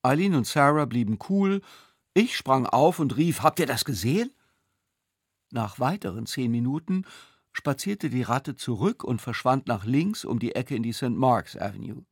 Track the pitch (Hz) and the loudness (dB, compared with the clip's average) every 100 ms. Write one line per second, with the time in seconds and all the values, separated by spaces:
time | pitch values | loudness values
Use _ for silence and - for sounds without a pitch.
0 | 127 147 196 156 110 151 143 151 139 117 | 2 2 2 2 2 4 4 4 0 0
1 | 107 110 - 196 196 196 - - _ _ | -2 -4 0 2 2 0 -6 -20 _ _
2 | _ 180 233 - - 131 120 123 156 175 | _ 2 2 -2 2 2 4 4 4 4
3 | 147 - 170 - 160 - 143 113 - 107 | 0 2 2 4 2 2 0 0 -2 -2
4 | 107 180 247 _ _ _ _ _ _ _ | 2 2 0 _ _ _ _ _ _ _
5 | _ _ _ _ _ 120 104 - 127 202 | _ _ _ _ _ -4 -4 -2 -2 -2
6 | 98 95 110 - 123 120 123 151 160 185 | -6 -8 -8 -4 -2 0 0 -4 -2 -4
7 | 185 - - _ _ - - - 196 202 | -4 -18 -20 _ _ -6 -4 -4 -4 -4
8 | 156 123 110 123 - 120 - 110 170 - | -2 -2 -2 -2 -4 -8 -6 -2 -2 -2
9 | - 120 - 110 127 131 131 110 107 139 | -4 -4 -4 -2 0 0 0 -4 0 0
10 | 185 214 - 117 110 - 127 135 117 110 | 0 -4 -4 -2 -2 -4 -4 -4 -4 -4
11 | 127 104 127 113 - - 101 98 - 107 | -4 2 4 2 0 -8 -8 -8 -12 -12
12 | - | -16